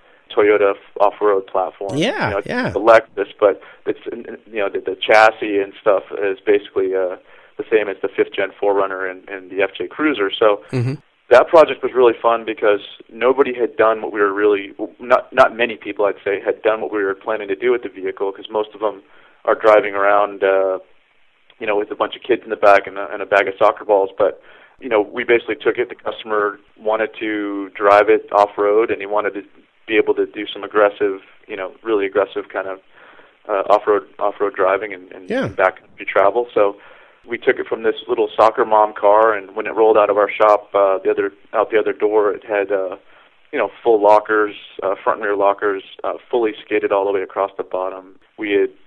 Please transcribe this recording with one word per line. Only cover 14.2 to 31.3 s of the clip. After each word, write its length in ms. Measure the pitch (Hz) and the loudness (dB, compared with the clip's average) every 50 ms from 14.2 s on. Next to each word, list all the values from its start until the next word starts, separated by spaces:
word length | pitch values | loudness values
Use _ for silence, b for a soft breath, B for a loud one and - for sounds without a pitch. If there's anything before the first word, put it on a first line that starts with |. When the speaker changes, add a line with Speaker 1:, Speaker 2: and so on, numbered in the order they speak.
| 104 101 95 | 0 0 0
Speaker 1:
really, 400 | 101 104 104 104 98 98 - - - 110 - - _ | 0 0 0 0 0 -4 -8 -12 -12 -14 -14 -12 _
not, 340 | 123 120 123 120 - - - | -2 0 0 0 0 -2 0
not 220 | 127 131 - 113 110 | 2 2 2 2 -2
many 180 | 120 117 110 98 | -4 -4 -6 -8
people, 280 | - 104 101 - 104 | -12 -12 -4 -2 -2
I'd 100 | 98 98 - - | -2 -2 -4 -4
say, 160 | 101 101 98 117 | -4 -4 -4 -4
had 180 | 110 - - | -4 -6 -2
done 200 | - 107 110 110 | -2 -2 -2 -2
what 100 | 107 76 104 | -4 -6 -6
we 100 | 107 98 | -4 -4
were 120 | 98 98 | -4 -4
planning 320 | 98 - 117 110 107 104 98 | -6 -6 -8 -6 -6 -6 -8
to 80 | 98 | -8
do 160 | 95 - 127 | -4 -2 -2
with 120 | 123 120 - | -2 -2 -4
the 60 | 101 | -8
vehicle, 420 | 92 95 92 95 95 - 104 98 | -12 -10 -10 -10 -8 -6 -8 -8
'cause 140 | 98 - 98 98 | -8 -10 -14 -8
most 180 | 110 107 107 107 - | -6 -6 -6 -6 -8
of 60 | 101 | -8
them 200 | 107 107 98 98 - b b b b b b b b | -6 -6 -6 -8 -14 b b b b b b b b
are 100 | - 110 | -4 -2
driving 400 | - - 110 107 107 98 104 98 | 2 4 6 6 6 4 2 -2
around, 480 | 98 98 101 104 101 104 101 101 98 98 | -2 0 2 2 2 2 0 -2 -2 0
uh, 360 | 95 95 95 95 95 95 92 - _ _ _ _ _ _ _ _ _ _ _ _ _ _ _ | 2 2 2 0 0 -2 -4 -8 _ _ _ _ _ _ _ _ _ _ _ _ _ _ _
you 60 | 117 107 | -6 -4
know, 80 | 104 104 | -2 -2
with 120 | 107 104 | -4 -4
a 40 | 107 | -6
bunch 200 | - 113 101 - | -6 -6 -6 -6
of 60 | - | -10
kids 220 | - - 117 - - | -4 -2 -2 -2 -2
in 60 | 113 | -6
the 40 | 107 | -4
back 300 | 104 - 104 101 98 95 95 | 2 6 6 6 6 4 0
and 100 | 92 98 | -6 -10
a, 120 | 101 - | -10 -10
and 100 | - 104 | -10 -10
a 40 | 98 | -4
bag 220 | 95 101 98 98 98 | 0 0 2 2 0
of 80 | 95 - | 0 0
soccer 260 | 107 104 110 - 104 | 2 2 2 0 0
balls. 260 | 98 107 98 98 95 - - | 0 2 2 2 0 0 -2
But, 240 | 107 87 - - b b b b b b b b | -2 -2 -2 -4 b b b b b b b b
you 80 | - 131 | -8 -2
know, 120 | 117 107 | 0 0
we 220 | 104 - - 123 120 | 0 -2 -4 -6 0
basically 320 | 120 120 117 - - 107 | 0 0 0 0 -2 -8
took 220 | - - 120 107 110 | -4 -2 -2 -2 -2
it. 120 | 120 - | -4 -6
The 60 | 107 | -6
customer 640 | - - 110 107 - - 113 107 104 104 104 101 101 _ _ _ _ | -10 -10 -10 -10 -10 -8 -4 -2 -2 -2 -2 -4 -8 _ _ _ _
wanted 300 | 113 107 107 110 110 110 - - | -6 -4 -2 -2 -4 -6 -6 -8
to 500 | 117 110 107 107 104 101 101 98 98 95 - | -8 -6 -6 -6 -6 -6 -8 -8 -10 -12 -8
drive 340 | - 107 101 101 104 104 104 | 0 4 6 6 6 6 6
it 200 | 110 104 - - | 4 2 2 0
off-road, 600 | - 101 101 104 - - 101 104 104 110 113 120 | 2 2 2 2 2 0 0 2 2 2 2 0
and 100 | 104 - | -2 -6
he 40 | 98 98 | -8 -6
wanted 260 | 104 104 104 101 95 | -4 -4 -4 -4 -6
to 80 | 101 95 - _ - _ _ _ _ _ - | -8 -12 -14 _ -20 _ _ _ _ _ -2
be 100 | 110 107 | 0 0
able 160 | 104 107 104 | 2 2 0
to 120 | 101 98 95 | -2 -2 -4
do 180 | - 104 104 - - | -6 -8 -12 -10 -12
some 100 | 104 101 | -12 -14
aggressive, 560 | 98 - 104 104 101 101 - 107 101 95 95 - _ | -4 0 2 2 2 2 -2 -4 -4 -4 -6 -12 _